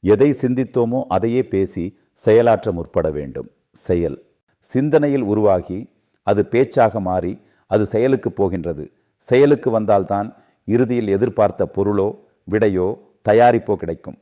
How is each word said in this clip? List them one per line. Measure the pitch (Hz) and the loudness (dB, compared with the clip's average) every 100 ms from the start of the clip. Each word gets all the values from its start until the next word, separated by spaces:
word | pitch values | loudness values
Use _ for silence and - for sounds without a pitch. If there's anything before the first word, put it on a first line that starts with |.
எதை | 95 104 143 | 2 4 4
சிந்தித்தோமோ | 139 127 127 127 127 117 127 - | 2 -2 -2 -2 -2 -2 -2 -2
அதையே | 92 117 120 | -2 0 -2
பேசி | 123 95 95 - 85 _ _ _ | -2 -2 -2 -4 -8 _ _ _
செயலாற்ற | - 110 117 110 110 | 2 4 4 2 0
முற்பட | 85 82 - 80 | -6 -4 -2 -2
வேண்டும். | 73 69 65 - _ _ - | -4 -8 -12 -14 _ _ -20
செயல். | - 87 82 67 _ _ _ _ | -4 -2 -2 -6 _ _ _ _
சிந்தனையில் | - 127 147 151 147 139 107 | -6 -4 2 2 2 -2 0
உருவாகி | 107 104 92 - 95 127 _ _ _ - | 2 2 2 -2 -12 -12 _ _ _ -2
அது | 104 202 | 0 0
பேச்சாக | 233 135 - 110 107 | 0 0 2 0 0
மாறி | 92 92 87 - _ _ _ | -4 -4 -4 -10 _ _ _
அது | 107 101 | -2 0
செயலுக்கு | 110 127 135 110 | 0 0 0 -4
போகின்றது. | - 98 90 82 73 73 _ _ _ | -2 -2 -2 -6 -8 -12 _ _ _
செயலுக்கு | - 123 143 139 131 | 0 2 4 2 0
வந்தால்தான் | 113 104 101 90 101 107 - _ _ - | -2 2 0 2 -4 -6 -12 _ _ -2
இறுதியில் | 113 123 120 107 | 0 0 0 0
எதிர்பார்த்த | 98 120 98 104 - 95 | 0 0 0 0 0 -6
பொருளோ | - 98 101 98 - _ _ - | -2 -2 0 -2 -6 _ _ -4
விடையோ | 107 107 92 90 113 _ _ - | 0 0 0 -2 -4 _ _ 0
தயாரிப்போ | 107 120 117 - 95 | 4 6 4 -2 -6
கிடைக்கும். | 85 82 - - | -4 -10 -12 -20